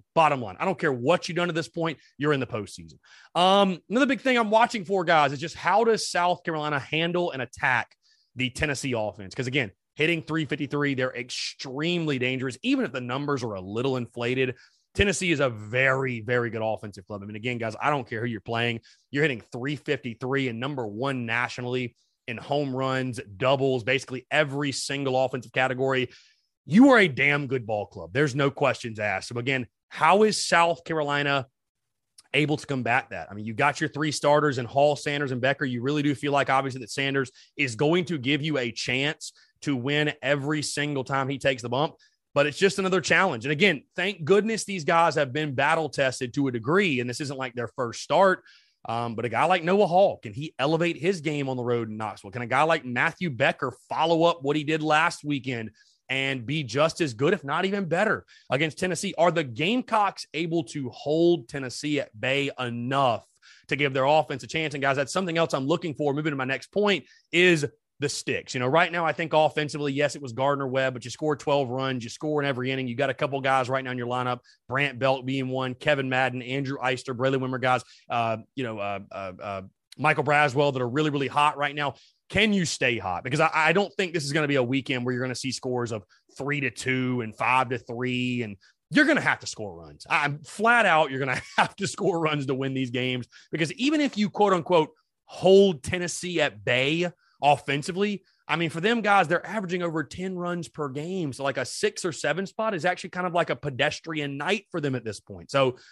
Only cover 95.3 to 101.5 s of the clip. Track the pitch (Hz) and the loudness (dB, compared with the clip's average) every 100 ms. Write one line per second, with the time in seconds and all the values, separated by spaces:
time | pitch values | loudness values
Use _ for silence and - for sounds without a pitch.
95.3 | - 175 196 196 151 - 180 175 - 180 | 2 8 10 8 4 -2 -2 -4 -6 -4
96.3 | 165 143 101 101 123 139 165 175 - _ | 0 0 0 0 2 2 2 -2 -4 _
97.3 | - 139 139 - 143 147 175 208 196 _ | 0 4 4 2 -2 -2 -2 -2 -2 _
98.3 | _ - 156 165 165 202 233 208 196 156 | _ -4 -2 -2 0 0 0 4 4 4
99.3 | 170 - 214 180 180 175 160 147 - 190 | 0 -2 -6 -4 -4 -2 -4 -6 -6 -8
100.3 | 180 175 175 - - 143 135 165 190 151 | -6 -6 -6 -8 -8 -6 -6 -6 -4 -4
101.3 | 123 139 | -4 -4